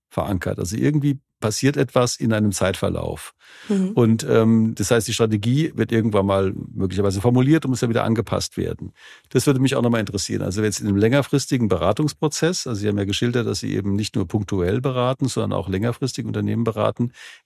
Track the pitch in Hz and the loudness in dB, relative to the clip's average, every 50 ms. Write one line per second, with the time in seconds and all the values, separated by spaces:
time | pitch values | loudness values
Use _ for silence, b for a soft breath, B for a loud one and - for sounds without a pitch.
0 | _ _ - - 78 - 101 90 - 101 98 95 - 90 101 117 123 135 151 156 | _ _ -6 -6 -4 -2 -4 -4 -4 -4 -4 -4 -4 -4 -2 0 0 2 2 2
1 | 135 147 139 139 - _ _ _ - 110 - - - 139 143 143 139 127 - 131 | 2 0 -2 -2 -6 _ _ _ -4 -4 -2 0 0 0 2 0 0 0 2 2
2 | 123 123 - - - 113 110 107 107 104 98 - 95 92 98 - - 92 87 85 | 2 2 0 -2 -2 0 2 2 2 0 0 0 0 -2 0 0 -2 -4 -2 -4
3 | 82 - - - - - - B B B B B B B 208 196 190 185 220 - | -4 -6 -8 -8 -12 -16 -20 B B B B B B B 0 0 0 2 2 4
4 | 120 113 113 113 - 135 120 113 113 113 113 113 110 113 113 - 104 - 120 117 | 4 6 4 2 2 2 2 4 4 6 4 4 4 2 0 -2 0 2 2 2
5 | - - 110 - 117 110 107 104 101 113 123 143 160 - - - 113 - 117 113 | 2 0 0 0 0 2 0 0 0 0 2 2 0 0 -2 -2 -2 0 2 2
6 | 110 117 104 101 98 98 98 98 98 95 98 - - - - - 98 90 90 95 | 2 2 2 2 2 2 2 2 2 0 -2 -6 -10 -10 -6 -4 -4 -2 0 0
7 | 98 101 95 98 95 123 123 127 127 135 156 160 - 135 127 113 - 120 117 120 | 0 0 0 0 2 2 4 4 4 4 4 2 2 0 -2 -2 -2 0 0 0
8 | 101 101 117 110 110 - 101 95 - - - - 90 - - - - - B B | 0 2 0 0 0 -2 -2 -4 -4 -4 -6 -6 -6 -4 -6 -8 -10 -14 B B
9 | B B B B B B - 135 - 147 139 127 131 131 139 131 120 120 117 113 | B B B B B B -2 0 2 2 2 4 2 2 2 2 2 2 2 0
10 | 107 101 98 98 - - 107 98 98 98 92 101 107 107 98 - 117 107 98 98 | 0 -2 -4 -6 -4 -4 -4 -4 -4 -4 -2 0 0 -2 -2 -2 -2 0 2 4
11 | 104 113 127 143 131 - - 139 - - 143 131 117 101 98 85 85 92 107 - | 4 4 4 2 2 2 0 -2 0 0 0 0 2 2 0 2 2 0 2 2
12 | 156 147 - - - 151 151 - - 160 185 - - 135 117 98 101 107 104 101 | 0 -2 -2 -2 -2 -2 0 0 -2 -2 -2 -2 -4 -6 -6 -4 -2 -2 0 0
13 | 101 95 101 - 123 123 120 123 113 110 107 - - 107 98 101 98 101 98 101 | -2 -2 -2 0 0 0 0 0 0 -2 -4 -4 -4 -4 -4 -2 -2 -2 -2 -2
14 | 104 - - 107 98 92 - 107 101 - 104 95 90 87 107 123 127 143 127 127 | -2 -2 -2 -4 -2 -2 -2 -4 -2 -2 -2 0 0 0 0 0 -2 -2 0 0
15 | 123 123 131 - 143 127 - 120 110 101 98 95 92 95 98 95 107 120 117 - | 0 0 0 0 -2 -2 -2 -2 -2 -2 -2 -4 -4 -4 -2 -2 -2 -2 -2 -2
16 | - 127 - - 117 113 110 107 101 104 107 113 117 113 110 - 107 107 107 - | -4 -6 -6 -6 -6 -6 -4 -4 -2 -2 -2 -2 -2 -2 0 0 0 0 0 0
17 | 120 120 B B B B B B B | -4 -4 B B B B B B B